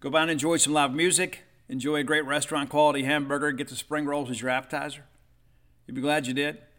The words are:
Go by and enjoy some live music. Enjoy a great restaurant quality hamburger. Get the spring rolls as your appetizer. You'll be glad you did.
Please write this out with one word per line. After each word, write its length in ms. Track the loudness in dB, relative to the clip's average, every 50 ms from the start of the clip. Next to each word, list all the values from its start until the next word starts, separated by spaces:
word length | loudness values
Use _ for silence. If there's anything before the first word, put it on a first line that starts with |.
Go 100 | -6 0
by 120 | 2 2 2
and 80 | 2
enjoy 260 | 0 0 2 2 4
some 160 | 4 4 2 4
live 200 | 2 2 2 2
music. 520 | 2 2 2 2 2 0 -2 -4 -12 -20 _ _ _ _ -10
Enjoy 280 | -8 -6 -2 -2 0
a 60 | 0 0
great 240 | 2 0 0 0
restaurant 420 | 0 -2 -2 -2 -2 -2 -4 -4 0
quality 360 | 2 4 4 4 4 2 0
hamburger. 480 | 0 0 0 0 0 -2 0 0 -2 -2
Get 160 | -2 -6 -8
the 80 | -8
spring 280 | -12 -8 -4 -4 -4 -2
rolls 240 | -2 -2 -2 -2 -4
as 120 | -6 -4
your 100 | -2 0
appetizer. 540 | 0 0 -2 -2 -6 -6 -6 -6 -10 -12 -18 -20 _ _ _ _ _ _ _ _ _ _ _ _ _ _ _
You'll 80 | -12 -8
be 60 | -4
glad 260 | 0 0 0 0 0
you 80 | -2 -2
did. 240 | -2 -2 -2 -4 -8 -16 -20 _